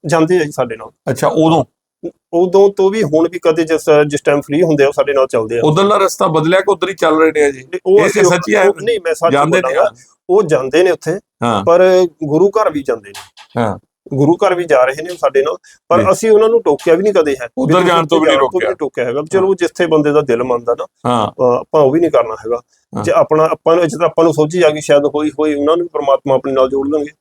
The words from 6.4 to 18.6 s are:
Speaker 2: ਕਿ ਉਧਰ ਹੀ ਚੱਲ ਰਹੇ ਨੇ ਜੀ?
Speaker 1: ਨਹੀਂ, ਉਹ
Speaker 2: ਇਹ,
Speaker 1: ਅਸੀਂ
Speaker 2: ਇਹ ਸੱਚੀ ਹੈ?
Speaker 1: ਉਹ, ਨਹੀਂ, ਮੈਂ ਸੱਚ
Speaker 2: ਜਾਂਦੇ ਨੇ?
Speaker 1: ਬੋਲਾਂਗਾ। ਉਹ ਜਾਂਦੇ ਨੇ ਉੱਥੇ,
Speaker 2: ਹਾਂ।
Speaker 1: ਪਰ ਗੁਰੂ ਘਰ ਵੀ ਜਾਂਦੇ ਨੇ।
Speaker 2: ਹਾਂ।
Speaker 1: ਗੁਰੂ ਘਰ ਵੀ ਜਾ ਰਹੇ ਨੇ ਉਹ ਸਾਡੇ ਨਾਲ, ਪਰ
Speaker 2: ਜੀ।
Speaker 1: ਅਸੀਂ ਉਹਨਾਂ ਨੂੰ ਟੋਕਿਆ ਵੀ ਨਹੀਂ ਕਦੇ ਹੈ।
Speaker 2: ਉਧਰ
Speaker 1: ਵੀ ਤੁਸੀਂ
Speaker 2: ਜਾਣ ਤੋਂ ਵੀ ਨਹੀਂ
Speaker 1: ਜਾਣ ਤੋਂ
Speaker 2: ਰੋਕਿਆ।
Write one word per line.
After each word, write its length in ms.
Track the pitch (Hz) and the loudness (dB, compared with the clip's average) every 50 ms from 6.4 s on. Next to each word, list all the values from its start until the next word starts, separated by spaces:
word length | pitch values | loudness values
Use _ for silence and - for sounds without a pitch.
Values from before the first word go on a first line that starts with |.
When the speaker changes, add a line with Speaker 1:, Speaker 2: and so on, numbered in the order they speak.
| 151 160 180 190 | 0 0 0 0
Speaker 2:
ਕਿ 120 | 190 202 196 | 0 0 -2
ਉਧਰ 160 | - 180 185 | -2 -4 -8
ਹੀ 60 | 190 | -4
ਚੱਲ 260 | - - 160 156 156 | -2 -2 0 2 2
ਰਹੇ 120 | 160 160 156 | 2 0 2
ਨੇ 200 | 151 147 143 135 | 2 0 0 -2
ਜੀ? 60 | 131 | -6
Speaker 1:
ਨਹੀਂ, 220 | 127 131 175 185 _ | -14 -12 -12 -8 _
ਉਹ 140 | 190 190 208 | 2 2 2
Speaker 2:
ਇਹ, 60 | - | 2
Speaker 1:
ਅਸੀਂ 140 | 190 196 208 | 2 2 2
Speaker 2:
ਇਹ 60 | 190 | 2
ਸੱਚੀ 280 | 175 175 175 - - 208 | 2 2 0 0 0 0
ਹੈ? 140 | 208 190 202 | 2 2 2
Speaker 1:
ਉਹ, 60 | 202 - 196 | 0 0 -4
ਨਹੀਂ, 180 | - - 208 175 | -4 -4 -4 -2
ਮੈਂ 100 | 170 160 | -4 -4
ਸੱਚ 180 | - 165 170 135 | -2 0 0 2
Speaker 2:
ਜਾਂਦੇ 260 | 143 147 156 170 185 | 2 0 2 0 0
ਨੇ? 100 | 180 - | 0 -2
Speaker 1:
ਬੋਲਾਂਗਾ। 220 | - - - - 120 _ - _ _ _ _ - | 0 0 0 -2 -2 _ -20 _ _ _ _ 0
ਉਹ 120 | 180 208 214 | 2 2 2
ਜਾਂਦੇ 400 | - 156 135 131 131 131 160 180 | 2 0 -2 -2 0 0 2 2
ਨੇ 80 | 190 | 2
ਉੱਥੇ, 300 | 170 - - 160 170 202 _ _ _ _ - | 0 -2 -4 -8 -8 -8 _ _ _ _ -2
Speaker 2:
ਹਾਂ। 220 | 120 113 101 98 | -2 -2 0 2
Speaker 1:
ਪਰ 420 | 170 170 180 185 185 185 185 185 175 _ _ 160 | 2 4 4 4 4 4 4 2 0 _ _ -8
ਗੁਰੂ 260 | 143 143 156 185 202 | -4 0 2 2 2
ਘਰ 200 | 196 220 214 190 | 2 0 -2 -2
ਵੀ 120 | 156 147 135 | -2 -4 -4
ਜਾਂਦੇ 280 | 131 123 110 101 98 | -4 -6 -6 -6 -16
ਨੇ। 120 | 98 - - _ _ - - _ _ 120 | -18 -18 -20 _ _ -20 -20 _ _ -4
Speaker 2:
ਹਾਂ। 180 | 117 107 95 104 _ _ _ _ _ - - | -4 -4 -4 -8 _ _ _ _ _ -8 -2
Speaker 1:
ਗੁਰੂ 180 | 135 143 143 170 | 0 2 2 2
ਘਰ 220 | 175 208 190 180 | 2 0 -2 0
ਵੀ 100 | 175 175 | -2 -2
ਜਾ 200 | 165 147 127 127 | 0 2 2 2
ਰਹੇ 180 | 131 135 147 165 | 2 -2 -6 -10
ਨੇ 80 | 180 | -12
ਉਹ 60 | 180 | -10
ਸਾਡੇ 260 | 170 - 139 127 135 139 | -4 -4 0 0 0 0
ਨਾਲ, 140 | 147 175 180 _ - - _ _ _ | 0 -4 -8 _ -20 -20 _ _ _
ਪਰ 140 | 165 180 202 | 0 0 2
Speaker 2:
ਜੀ। 100 | - 190 | 2 0
Speaker 1:
ਅਸੀਂ 180 | - - 220 | 0 2 2
ਉਹਨਾਂ 180 | 214 208 220 220 | 4 4 4 4
ਨੂੰ 140 | 233 233 - | 2 0 0
ਟੋਕਿਆ 320 | 175 147 139 - 175 160 | 0 -2 -2 2 0 0
ਵੀ 80 | 170 190 | 2 2
ਨਹੀਂ 120 | 214 196 | 0 0
ਕਦੇ 220 | 190 160 147 139 127 123 | 0 0 0 -2 -6 -8
ਹੈ। 60 | 117 _ - | -12 _ -6
Speaker 2:
ਉਧਰ 160 | 262 - 156 | -2 2 2
Speaker 1:
ਵੀ 60 | 185 | 2
ਤੁਸੀਂ 160 | 185 180 175 | 2 2 0
Speaker 2:
ਜਾਣ 100 | 165 165 | 0 0
ਤੋਂ 140 | 151 165 165 | 0 0 2
ਵੀ 40 | 156 | 2
ਨਹੀਂ 80 | 160 139 | 2 2
Speaker 1:
ਜਾਣ 80 | 135 | 2
ਤੋਂ 100 | 135 127 - | 0 0 -2
Speaker 2:
ਰੋਕਿਆ। 160 | 180 | -2